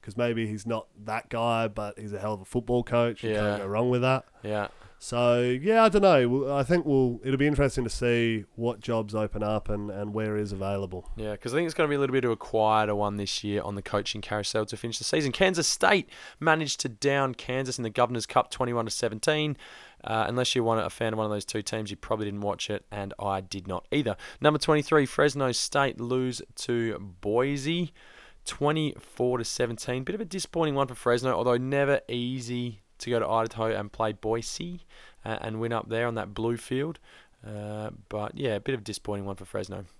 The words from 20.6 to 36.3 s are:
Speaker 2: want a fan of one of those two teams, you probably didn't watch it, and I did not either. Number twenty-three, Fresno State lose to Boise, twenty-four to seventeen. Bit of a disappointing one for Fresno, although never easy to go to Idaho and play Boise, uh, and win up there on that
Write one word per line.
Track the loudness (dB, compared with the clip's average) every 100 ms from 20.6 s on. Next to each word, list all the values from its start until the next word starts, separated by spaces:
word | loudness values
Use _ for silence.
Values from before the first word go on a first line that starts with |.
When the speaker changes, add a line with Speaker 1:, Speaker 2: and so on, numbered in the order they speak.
Speaker 2:
want | 4 2
a | 0
fan | -2 -2
of | 0
one | -2
of |
those | -2
two | -4 -6
teams, | -4 -4 -6
you | -8
probably | -4 -2 -2
didn't | -4
watch | -4 -4 -4
it, | -6 -6
and | -10 -8 -6
I | -4 -4
did | -4 -10 -6
not | -8 -2
either. | -2 0 -4 -10 0
Number | 2 2
twenty-three, | 2 2 4 4 4
Fresno | 4 2 2 -2
State | 0 -2 0 0 -2
lose | -2 0 0 -4 -10 -12
to | -2 0 0 -4 -10 -8
Boise, | 0 2 2 0 -2 -2 -2 -8 -20 -20 -20 -14 -12
twenty-four | -2 0 2 0 -4 -16 -2 0 0
to |
seventeen. | -2 -2 -2 -2 -6 -6
Bit | -4 -6
of |
a |
disappointing | -6 -8 -6 -2 0
one | 2 -2
for | 0
Fresno, | 2 2 2
although | 0 2 2
never | 2 0 2 2 0
easy | -4 -4 -4 -4 -4 -4 -8 _ _
to | -2
go | 0
to | 2
Idaho | 2 0 0 -2
and | 0 -4
play | -2 -2
Boise, | -2 -2 -2 -4 -8 -10 -10 -16 -20 -20 -14
uh, | -8 -6
and | -6 -4
win | -2
up | -2 -2
there | -2 0
on | -2
that | -6